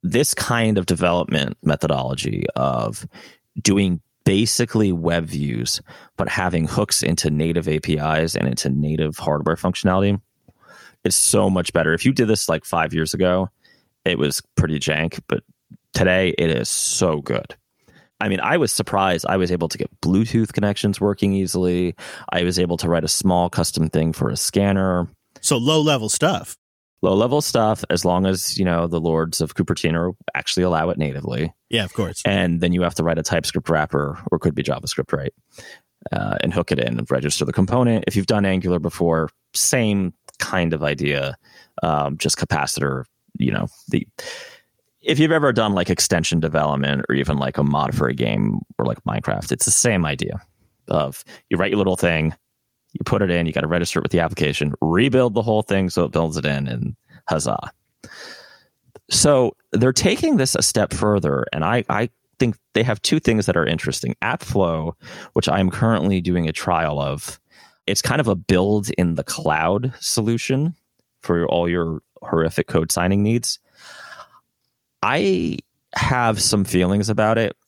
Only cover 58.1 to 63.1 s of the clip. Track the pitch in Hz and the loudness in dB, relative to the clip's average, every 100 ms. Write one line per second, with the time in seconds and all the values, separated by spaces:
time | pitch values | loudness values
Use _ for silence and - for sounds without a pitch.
58.1 | - - - - - _ _ _ - _ | -20 -20 -20 -20 -20 _ _ _ -20 _
59.1 | - 147 139 123 - _ 104 127 131 - | 2 4 4 2 -2 _ 2 2 4 2
60.1 | 262 330 254 131 - - - 101 78 107 | 2 2 2 2 0 0 0 0 0 2
61.1 | 104 78 69 60 - 80 120 - 104 117 | 2 2 -2 -2 -2 0 0 0 -2 -2
62.1 | _ _ _ 123 107 _ - 120 107 - | _ _ _ -2 -2 _ -2 0 0 0